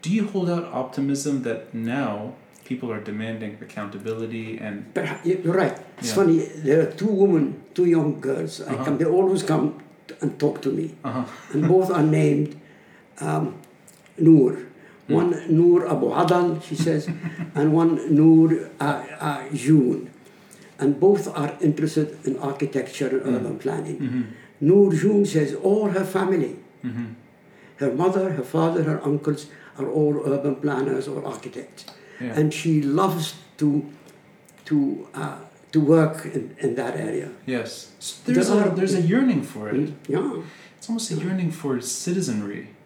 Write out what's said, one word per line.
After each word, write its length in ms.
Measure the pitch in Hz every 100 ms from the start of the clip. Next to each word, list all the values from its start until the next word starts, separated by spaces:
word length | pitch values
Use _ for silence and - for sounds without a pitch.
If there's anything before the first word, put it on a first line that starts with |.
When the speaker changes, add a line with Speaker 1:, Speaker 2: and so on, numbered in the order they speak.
Speaker 1:
Do 100 | 156
you 160 | 214 196
hold 200 | 190 175
out 160 | 175 170
optimism 680 | 127 127 - 139 139 151 139
that 320 | 123 110 -
now 600 | 117 113 131 127 104 110 - - -
people 260 | - 127 120
are 80 | 107
demanding 580 | 101 104 110 110 107 101
accountability 960 | - - 101 98 107 110 113 113 110 110
and 340 | 107 101 -
Speaker 2:
Perhaps, 320 | - 147 151 170
yeah, 100 | 185
you're 120 | 165
right. 220 | 185 175 - - -
It's 100 | 117
Speaker 1:
Yeah. 60 |
Speaker 2:
funny, 240 | - 180 165 - 156 147
there 140 | 156
are 80 | 156
two 140 | - 208 196
women, 400 | 196 165 135 - -
two 120 | - 175
young 340 | 165 147 135
girls. 400 | 131 131 160 -
I 140 | -
Speaker 1:
Uh-huh. 100 | 120
Speaker 2:
come, 140 | 151 139
they 80 | 160
always 360 | 175 190 185
come 220 | - 139 151 - - - -
t-, 80 | -
and 180 | 139 -
talk 220 | 147 - 135
to 40 |
me. 240 | 147 160 -
Speaker 1:
Uh-huh. 200 | 131 123 120 - -
Speaker 2:
And 140 | 143 165
both 240 | 185 180
are 120 | 180
named, 580 | 151 156 151 143 151 - - - - - _ -
um, 340 | 78 78 - - - _ - - _ -
Noor. 340 | 160 160 127 - - - - - -
Speaker 1:
Hmm. 80 |
Speaker 2:
One 160 | 156 175 - -
Noor 400 | 160 175 175 170
Abu 140 | 156 - 139
Adal, 400 | 170 175 175 160
she 140 | - 156
says, 320 | 165 156 165 160 165
Speaker 1:
<laughs> 220 | - 170
Speaker 2:
and 180 | 151 151
one 200 | 156 165 147 -
Noor, 560 | 151 160 160 160 160 - -
uh, 220 | 143 139 - - 156
uh, 140 | 139 131
June. 560 | 151 127 156 123 104 - - - - - - - -
And 220 | - 143
both 260 | 185 190 151 156
are 100 | 143 -
interested 580 | 160 151 156 - 151 - -
in 80 | 127
architecture 680 | 139 139 147 135 123 - 131 135
and 100 | 131
Speaker 1:
Hmm. 0 | 117
Speaker 2:
urban 220 | 107 -
planning. 400 | 135 156 156 147
Speaker 1:
Mm-hmm. 240 | 131 123 110 - - _
Speaker 2:
Noor 320 | 147 196 196
June 320 | 160 202 208 202
says 200 | 156 139 - 190
all 200 | 208 208 185
her 80 |
family, 500 | 190 190 190 190 123 - - _
Speaker 1:
Mm-hmm. 220 | 123 113 117 107 - _ _ - - -
Speaker 2:
her 100 | 139 123
mother, 220 | 185 190 190 135
her 60 | 127 160
father, 260 | 165 170
her 160 | 156 151 139
uncles 360 | 147 151 143 - - - -
are 100 | 135
all 260 | 156 151 147 135
urban 240 | 139 143 131
planners 500 | 147 131 135 131 143
or 160 | 135
architects. 580 | - - 127 - - - - - - -
Speaker 1:
Yeah. 160 | 123 117
Speaker 2:
And 140 | 151
she 300 | - 165 156
loves 520 | 139 151 196 165 156 - - -
to, 100 | 151 143 - - - - _ _ _ -
to, 420 | - 151 139 - -
uh, 220 | - 147 - - - -
to 80 | 160
work 460 | 147 160 156 - -
in, 300 | - - -
in 160 | 131
that 220 | 117 123 135
area. 320 | 110 117 - - -
Speaker 1:
Yes. 460 | 123 - - - -
S-, 200 | - -
Speaker 2:
There 100 | -
Speaker 1:
there's 160 | 247 220
a, 80 | 208
Speaker 2:
are 100 | 202
Speaker 1:
there's 240 | 170 190
a 60 | 190 165
yearning 300 | 226 262 170
for 240 | - 107 107
it. 80 | 120
Speaker 2:
Mm, 160 | 151 - -
yeah. 340 | 151 277 208 165 - - _
Speaker 1:
It's 120 | -
almost 240 | 226 -
a 20 |
yearning 380 | 160 170 190 170
for 280 | - 143 123
citizenry 840 | - - - 185 143 107 101 101 - -